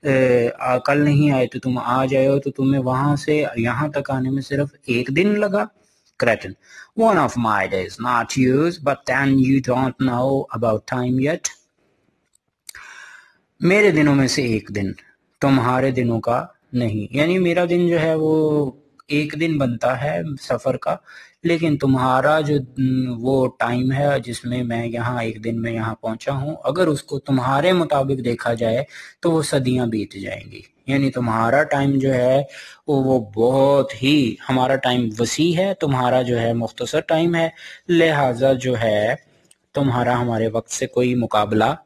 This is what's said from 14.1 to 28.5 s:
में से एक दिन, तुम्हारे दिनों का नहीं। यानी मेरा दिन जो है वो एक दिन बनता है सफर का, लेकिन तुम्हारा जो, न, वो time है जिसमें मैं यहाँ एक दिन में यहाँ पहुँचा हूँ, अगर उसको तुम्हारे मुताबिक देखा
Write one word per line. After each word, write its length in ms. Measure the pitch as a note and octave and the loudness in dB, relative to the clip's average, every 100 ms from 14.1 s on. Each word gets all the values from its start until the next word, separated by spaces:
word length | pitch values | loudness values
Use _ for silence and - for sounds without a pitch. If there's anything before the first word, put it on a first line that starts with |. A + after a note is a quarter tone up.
में 140 | C#3 C3 | 4 2
से 140 | - | 0
एक 280 | B2 A2 - | 0 -2 -4
दिन, 240 | G2+ G2 F#2 - _ _ _ | -4 -4 -6 -16 _ _ _
तुम्हारे 520 | C#3 C3+ A#2 B2+ C3+ | 2 2 2 0 0
दिनों 280 | B2+ A#2 A2+ | 0 0 -2
का 380 | A2+ A#2+ C#3+ _ _ | 0 -2 -4 _ _
नहीं। 340 | B2 A#2+ G#2 G2+ | -2 -2 -4 -4
यानी 260 | C3+ D#3 F#3 | -2 0 2
मेरा 260 | F3 E3+ | 2 2
दिन 240 | F3 F3 F3 | 2 2 2
जो 100 | E3 | 2
है 180 | D#3+ D#3+ | 2 2
वो 640 | D#3 D#3 D#3 D3+ C#3 - _ _ _ | 2 2 2 2 -2 -6 _ _ _
एक 240 | D3 D3+ D3+ | -2 -2 -2
दिन 200 | E3 D#3 | -2 0
बनता 360 | C3 A#2 B2 | 0 0 0
है 420 | B2+ C#3+ E3+ E3 C3+ | 0 -2 -4 -6 -8
सफर 400 | - A#2+ C3 C3 | -6 -4 -2 -4
का, 260 | - - _ - - _ | -4 -6 _ -20 -20 _
लेकिन 320 | E3+ E3+ E3 C#3+ | -2 0 0 0
तुम्हारा 640 | C#3 C3 B2+ C3 C#3 D#3 | 2 2 2 2 2 2
जो, 260 | D3 D3 B2 - | 2 -2 -2 -2
न, 360 | C3 C3 B2+ A#2+ | 0 0 -2 -4
वो 260 | B2 C3+ B2+ | 0 2 0
time 460 | - A#2 B2 B2+ | -2 -2 0 0
है 280 | C3+ C#3+ C#3 | 0 0 0
जिसमें 420 | A#2 A2+ A#2+ B2 | -4 -10 -6 -4
मैं 240 | B2 A#2 A#2 | -4 -4 -4
यहाँ 380 | A#2 A#2 B2 | -4 -4 -2
एक 180 | A2+ A2 | -4 -6
दिन 160 | A2+ A2+ | -6 -4
में 140 | A2+ | -4
यहाँ 260 | A2+ A2 A2 | -4 -4 -6
पहुँचा 300 | A2+ A2+ - | -8 -6 -6
हूँ, 260 | C#3 C#3 D#3+ | -4 -4 -4
अगर 240 | B2+ D#3 F3 | -4 0 0
उसको 300 | C#3+ - C#3 | 0 -6 -10
तुम्हारे 540 | - C3+ B2 C#3 E3+ | -2 0 2 0 2
मुताबिक 500 | F#3 D#3 D3 C3+ C3+ | 2 2 0 0 -2
देखा 320 | A#2+ A#2 A#2+ | -2 -4 -2